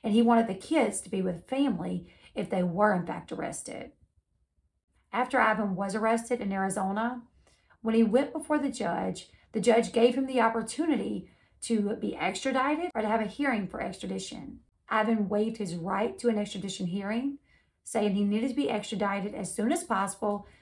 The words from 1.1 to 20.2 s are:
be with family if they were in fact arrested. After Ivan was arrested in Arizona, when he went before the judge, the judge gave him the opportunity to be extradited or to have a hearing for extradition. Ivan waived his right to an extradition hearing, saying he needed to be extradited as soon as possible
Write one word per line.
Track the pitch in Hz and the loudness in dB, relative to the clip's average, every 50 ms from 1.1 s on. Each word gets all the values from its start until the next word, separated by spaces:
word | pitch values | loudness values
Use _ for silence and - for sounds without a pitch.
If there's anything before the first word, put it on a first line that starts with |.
be | - 190 | -4 -2
with | 185 185 175 170 - - | -2 -2 -4 -6 -6 -4
family | 262 269 285 277 196 170 175 180 180 175 - - - _ - - - | -2 0 2 2 0 -2 -2 -4 -4 -6 -6 -10 -16 _ -20 -10 -8
if | - 196 - | -6 -4 -2
they | 202 185 180 | 0 0 0
were | 180 165 185 208 214 196 | 0 2 4 4 4 4
in | 180 175 | 2 0
fact | 175 165 170 - - - | -2 -6 -8 -8 -8 -8
arrested. | 160 156 - - - - - - - - - - _ _ _ _ _ _ _ _ _ _ _ _ _ _ _ _ _ _ _ _ _ _ _ - | -6 -6 -6 -8 -8 -10 -10 -12 -12 -12 -14 -18 _ _ _ _ _ _ _ _ _ _ _ _ _ _ _ _ _ _ _ _ _ _ _ -2
After | 220 254 247 277 254 | -2 0 2 2 4
Ivan | 220 220 214 220 214 202 190 | 4 4 4 2 0 0 -2
was | 180 202 190 185 | -2 -2 -2 -2
arrested | 220 220 226 233 233 226 - 247 240 | 0 2 2 2 2 0 0 -2 -2
in | 202 196 196 | -2 -2 0
Arizona, | 190 190 190 185 202 190 190 196 214 226 240 254 240 - - _ _ _ _ _ _ _ _ _ _ | 0 0 0 0 0 -2 -2 0 -2 -2 -2 -4 -6 -12 -16 _ _ _ _ _ _ _ _ _ _
when | - 220 220 | -2 2 4
he | 226 226 | 6 6
went | 208 202 262 294 - - | 6 6 4 4 2 -2
before | 311 - - 302 302 | -6 -2 0 0 0
the | 285 269 | 0 -2
judge, | - - 208 - 214 196 190 190 180 - - - - - _ _ | -2 -2 -2 -2 -2 -2 -2 -4 -4 -6 -10 -16 -20 -20 _ _
the | - 220 | -4 0
judge | 180 240 220 233 - - - | 4 6 6 6 4 2 4
gave | 226 233 247 233 | 4 4 6 4
him | 269 262 | 2 -2
the | 262 262 254 | 0 2 2
opportunity | 226 226 226 233 214 - - - 330 330 277 214 196 208 208 190 - - _ _ _ _ _ _ - | 4 4 2 0 -4 -4 -4 -2 0 2 2 0 0 -2 -6 -8 -8 -12 _ _ _ _ _ _ -4
to | - 233 214 202 202 226 | 0 0 2 2 0 -2
be | 226 - 196 - | -2 -4 -4 -4
extradited | - 160 185 190 - - 269 262 262 262 285 302 302 349 359 - | -2 -2 -2 -2 -2 -2 0 0 2 2 0 0 -2 -2 -4 -2
or | - 214 | -2 0
to | 208 | 2
have | 214 220 | 2 0
a | 220 | 0
hearing | 202 - - 285 277 240 208 190 | -2 -2 -2 0 0 2 0 -2
for | 180 - - | -4 -6 -6
extradition. | - 190 185 - - 185 190 190 190 - - - - - - - - _ _ _ _ - | -6 -8 -8 -8 -6 -6 -6 -6 -6 -8 -10 -12 -12 -14 -14 -16 -20 _ _ _ _ -2
Ivan | 220 220 220 226 226 214 202 180 | 0 2 2 2 2 2 2 2
waived | 208 208 214 226 226 | 2 0 0 0 -2
his | - 208 175 170 | -4 -6 -6 -4
right | 170 165 190 196 196 220 240 - - | -4 -4 -2 -2 0 -2 -2 -2 -2
to | - 240 | 0 0
an | 220 208 | 2 0
extradition | 208 208 - 196 175 196 - - 190 | 0 -4 -6 -8 -8 -8 -6 -4 -4
hearing, | 175 180 202 196 202 220 240 269 277 277 - _ _ _ _ _ _ _ _ _ | -4 -4 -4 -4 -2 -2 -2 -2 -4 -4 -8 _ _ _ _ _ _ _ _ _
saying | - - 214 208 208 190 | -6 -2 0 0 2 2
he | 202 202 | 2 2
needed | 202 208 220 233 269 | 2 2 2 0 0
to | - | 0
be | 294 277 - | 0 0 0
extradited | 240 208 208 - 220 185 208 196 196 196 190 208 - | 0 -2 -4 -4 -4 -2 -2 -2 -2 -2 -4 -6 -6
as | - 190 - - | -6 -8 -6 -4
soon | - 208 240 330 | -2 0 0 0
as | 359 359 | 0 0
possible | - 220 190 196 190 - - | 0 0 0 0 -2 -4 -4